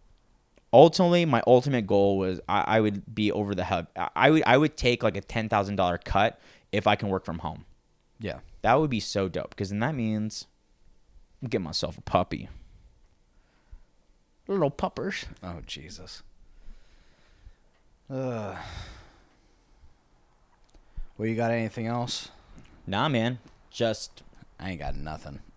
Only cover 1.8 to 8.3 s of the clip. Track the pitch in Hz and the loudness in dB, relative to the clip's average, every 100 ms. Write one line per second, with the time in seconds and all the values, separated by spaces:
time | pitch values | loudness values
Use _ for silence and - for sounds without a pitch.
1.8 | 98 101 101 98 92 90 - 101 - 110 | 2 2 4 2 -2 -4 -2 0 2 4
2.8 | 107 98 - 107 104 101 101 92 90 90 | 2 0 -6 -2 -2 0 -2 -4 -2 -4
3.8 | 85 87 85 - 135 160 117 131 151 - | -4 -8 -6 2 4 4 6 4 4 0
4.8 | 127 120 113 95 - 117 110 107 98 98 | 0 2 0 -2 -6 -6 0 0 0 0
5.8 | 90 87 - 98 110 - - - _ 107 | 0 0 -2 0 0 -2 -16 -20 _ -2
6.8 | 104 104 104 95 - 82 80 - - - | 2 0 0 -4 -4 -8 -8 -12 -16 -20
7.8 | _ _ _ - 98 | _ _ _ -10 -8